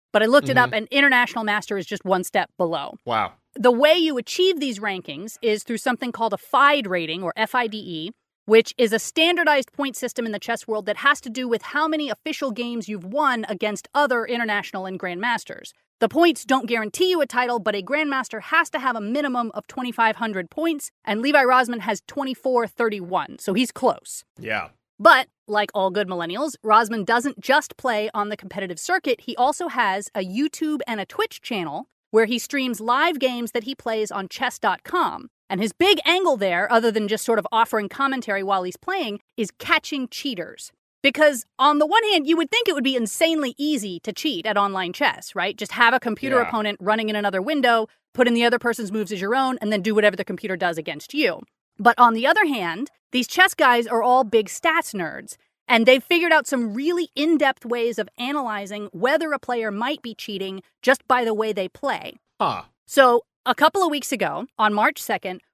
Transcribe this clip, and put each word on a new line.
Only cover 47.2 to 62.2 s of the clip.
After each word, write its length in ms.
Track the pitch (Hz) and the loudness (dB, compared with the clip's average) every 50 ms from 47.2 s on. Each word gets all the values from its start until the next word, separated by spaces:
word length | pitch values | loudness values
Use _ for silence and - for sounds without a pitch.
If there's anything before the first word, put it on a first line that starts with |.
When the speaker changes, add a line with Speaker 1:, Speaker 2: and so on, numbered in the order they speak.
| 208 202 190 185 | -2 0 -2 -2
Speaker 1:
window, 460 | 190 285 311 285 247 240 233 226 220 - _ _ _ _ _ | -2 -2 -2 2 2 4 4 2 0 -2 _ _ _ _ _
put 140 | 247 240 | 2 2
in 60 | 240 233 | 4 4
the 100 | 233 233 | 4 4
other 160 | 240 247 233 | 2 2 2
person's 320 | - 240 220 - 220 180 | 0 -2 -4 -2 -6 -6
moves 220 | 208 220 202 170 214 | -4 -4 -4 -4 -4
as 80 | 175 | -6
your 120 | 196 202 240 | -2 -2 0
own, 240 | 269 269 262 254 - | 0 0 0 -2 -4
and 100 | - 214 | -2 -2
then 100 | 214 196 | -2 0
do 140 | 175 220 208 | 0 0 0
whatever 220 | 214 208 208 196 | 4 4 4 2
the 80 | 202 196 | 2 -8
computer 320 | - - - - 180 185 | -8 -8 -10 -6 -8 -6
does 200 | 165 185 175 165 | -2 -2 -2 -2
against 360 | 160 151 165 147 147 - - - | -4 -6 -8 -10 -10 -10 -8 -4
you. 260 | 302 285 190 - - - _ _ _ _ _ _ | 0 0 0 -2 -4 -12 _ _ _ _ _ _
But 200 | - 202 233 233 | 2 4 4 6
on 160 | - 240 233 226 | 6 6 4 6
the 140 | 226 247 | 2 2
other 180 | 285 339 427 392 | 2 4 4 2
hand, 460 | 302 262 220 175 170 160 208 285 - _ _ _ _ - | 2 0 -2 -4 -4 -4 -6 -8 -12 _ _ _ _ -2
these 120 | 254 233 | -2 -2
chess 280 | - - 349 370 381 - | 0 4 4 4 4 6
guys 320 | - 294 254 240 233 226 | 4 4 4 4 4 2
are 160 | 202 247 226 226 | 0 0 0 2
all 200 | 247 247 262 247 | 4 4 4 2
big 240 | 202 226 220 208 - | 4 2 2 2 2
stats 440 | - - - 330 320 339 - - - | -8 -2 -2 0 0 0 -2 -2 -6
nerds, 420 | 190 170 151 - - - - - _ _ _ _ _ _ | -6 -6 -6 -8 -12 -16 -18 -20 _ _ _ _ _ _
and 180 | - 233 226 226 | 2 2 6 8
they've 180 | 254 262 262 - | 8 6 6 4
figured 300 | - 349 330 349 339 320 | 0 0 2 4 4 4
out 120 | 302 - | 4 4
some 280 | - 285 247 233 214 202 | 2 -2 -2 -2 -2 -4
really 340 | 247 285 339 349 359 330 - _ | -2 -2 0 0 0 -4 -4 _
in-depth 500 | 269 294 330 330 247 285 269 262 _ - | -2 2 2 2 4 2 2 0 _ -6
ways 320 | 226 240 240 233 240 220 | -6 -4 -2 -2 -2 -2
of 120 | 220 190 196 _ - | -2 -6 -6 _ -8
analyzing 720 | 240 262 285 294 254 220 214 202 202 185 208 208 208 - | -6 -4 -4 -4 -4 -4 -6 -8 -8 -8 -10 -10 -10 -10
whether 400 | - 165 220 254 311 302 330 311 | -8 -2 0 2 2 2 0 -2
a 80 | 285 254 | -4 -6
player 320 | - - 247 233 220 214 | -4 -4 -4 -4 -4 -4
might 300 | 196 208 240 269 311 - | -4 -4 -4 -4 -6 -6
be 120 | - 233 220 | -10 -14 -14
cheating 480 | - - - 202 185 190 190 190 190 _ _ _ _ - | -12 -12 -10 -8 -8 -6 -8 -10 -12 _ _ _ _ 2
just 240 | 247 269 - _ | 2 2 2 _
by 160 | - 254 247 240 | 0 2 2 2
the 100 | 226 220 | 0 0
way 200 | 208 220 220 196 | -2 -2 -2 -2
they 160 | 202 185 180 | -2 -4 -6
play. 480 | _ - 285 269 208 - 147 - - _ | _ -6 -4 -4 -4 -4 -6 -12 -16 _